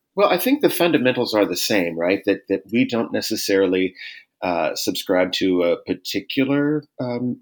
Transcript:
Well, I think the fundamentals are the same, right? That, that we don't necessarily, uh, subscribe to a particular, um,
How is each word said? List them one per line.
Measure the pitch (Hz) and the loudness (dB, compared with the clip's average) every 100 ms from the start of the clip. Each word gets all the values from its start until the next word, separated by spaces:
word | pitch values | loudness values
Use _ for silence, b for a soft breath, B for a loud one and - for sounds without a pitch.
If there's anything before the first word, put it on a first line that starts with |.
| _ | _
Well, | - 202 | 0 2
I | 180 | 2
think | 247 285 | 0 2
the | 160 | 2
fundamentals | - 170 143 127 123 113 | 2 2 2 2 0 0
are | 107 | 2
the | 92 90 | 2 0
same, | - 107 85 82 | 0 0 0 -2
right? | 87 98 | 0 0
That, | - 98 - | 0 0 0
that | 98 - | -4 -2
we | 117 | 0
don't | - 113 - | 0 0 -2
necessarily, | 107 - 107 - 98 95 92 92 - B B B - | -2 -4 -4 0 2 4 2 -2 -6 B B B -6
uh, | 92 85 78 | -4 0 -2
subscribe | - - 90 - 90 90 | -2 -4 -4 0 0 0
to | - 98 90 | 0 2 2
a | 87 82 | 2 0
particular, | - 90 - 98 - - 135 143 147 151 - - | -4 -8 -6 -8 -4 -2 0 0 0 -2 -6 -10
um, | 127 120 123 117 | -6 -4 -6 -6